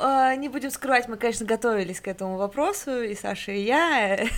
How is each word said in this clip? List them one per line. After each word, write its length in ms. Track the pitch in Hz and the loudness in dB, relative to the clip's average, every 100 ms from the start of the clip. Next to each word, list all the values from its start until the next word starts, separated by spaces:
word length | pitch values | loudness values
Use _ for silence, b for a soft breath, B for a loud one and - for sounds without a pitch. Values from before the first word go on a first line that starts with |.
э, 320 | 262 269 262 | 4 4 4
не 140 | 269 285 | 2 -4
будем 240 | 269 269 | -6 -6
скрывать, 340 | - 269 247 240 | -6 2 2 2
мы, 100 | 214 | -2
конечно, 300 | 233 226 214 | -2 -2 0
готовились 540 | 220 240 208 180 180 | 0 2 0 -2 -6
к 80 | 196 | -8
этому 280 | 185 190 185 | -6 -6 -2
вопросу, 640 | 202 262 339 403 285 247 | -4 0 0 0 -4 -4
и 100 | 220 | -4
Саша, 380 | 202 202 196 - | -4 -6 -6 -6
и 100 | 202 | -2
я. 640 | 208 285 339 262 202 196 226 | 2 2 4 2 2 2 0